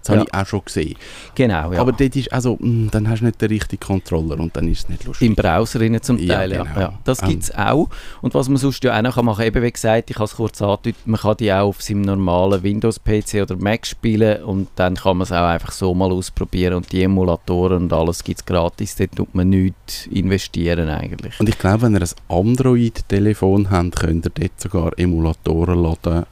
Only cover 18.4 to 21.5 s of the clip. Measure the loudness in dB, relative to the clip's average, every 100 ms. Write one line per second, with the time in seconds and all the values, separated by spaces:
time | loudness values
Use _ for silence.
18.4 | -2 0 0 -4 -8 -4 -4 -2 -4 0
19.4 | 4 4 2 -2 -14 -14 -6 -2 0 0
20.4 | -2 -4 0 0 -2 -4 -6 -10 -12 -2
21.4 | -2